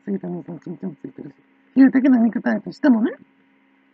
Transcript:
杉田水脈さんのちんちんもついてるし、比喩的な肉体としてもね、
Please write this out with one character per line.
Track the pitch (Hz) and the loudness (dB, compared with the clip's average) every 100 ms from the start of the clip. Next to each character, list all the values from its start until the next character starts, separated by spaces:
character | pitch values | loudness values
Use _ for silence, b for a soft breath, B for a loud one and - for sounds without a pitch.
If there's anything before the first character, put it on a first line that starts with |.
杉 | - 196 | -8 -8
田 | 175 | -8
水 | 175 | -12
脈 | - | -12
さ | |
ん | 165 | -16
の | |
ち | - | -14
ん | 160 | -12
ち | |
ん | 190 | -12
も | 151 | -12
つ | 139 | -18
い | |
て | - | -18
る | 147 | -20
し、 | - _ _ _ - | -20 _ _ _ 4
比 | |
喩 | 262 | 4
的 | 262 269 | 6 2
な | 247 | 2
肉 | 226 - | 2 0
体 | - 220 | -4 -4
と | - | -6
し | - | -2
て | 302 | 2
も | 226 | 2
ね、 | 262 554 _ _ _ _ _ _ _ | 0 -4 _ _ _ _ _ _ _